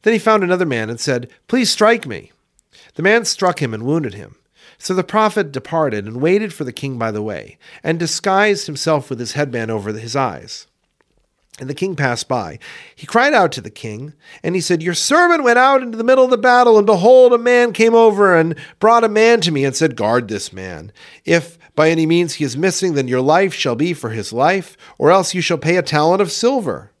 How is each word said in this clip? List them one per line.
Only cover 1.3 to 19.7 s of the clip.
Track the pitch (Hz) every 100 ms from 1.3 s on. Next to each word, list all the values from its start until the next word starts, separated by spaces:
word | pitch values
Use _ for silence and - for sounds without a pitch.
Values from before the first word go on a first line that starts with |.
| _ _
"Please | 254 233
strike | - 214 233 139
me." | 95 - _ _ _ _ _ _ -
The |
man | 175 226
struck | 214 - 185 175
him | 131 110
and |
wounded | 120 160 135 98
him. | 71 _ _ _ _ _
So | - 185
the |
prophet | 180 214 214 208 165
departed | 139 - 165 151 104 101
and | 117
waited | 151 196 214
for | -
the | 131
king | - 139 123
by | 113
the | 107
way, | 107 87 50 - - -
and | - 165
disguised | 165 - 196 190 208 202 -
himself | 143 - 151 127
with | 120
his | 120
headband | 139 147 123 113
over | 110 101
his | 110 113 131
eyes. | 131 73 62 - - _ _ _ _ _ _ _ _ -
And | 131
the | 139
king | 190 160
passed | 139 120 -
by. | 127 90 - - - - _
He | -
cried | - 175
out | 247 175
to | -
the | 107
king, | - 113 107 143 - _ -
and | -
he | 180
said, | - 175
"Your | 165
servant | 170 - 302 349 339
went | 254 240
out | 262 269
into | 254 226
the |
middle | 233 262
of | 254
the | 254
battle, | 254 247 247 220
and | 202
behold, | 196 202 254 254
a | 240
man | 240 247 240
came | 208 226 233
over | 226 202 202 170
and | 160 156 - _
brought | 214 233
a | 226
man | 214 226 233
to | 175
me | 147
and | 139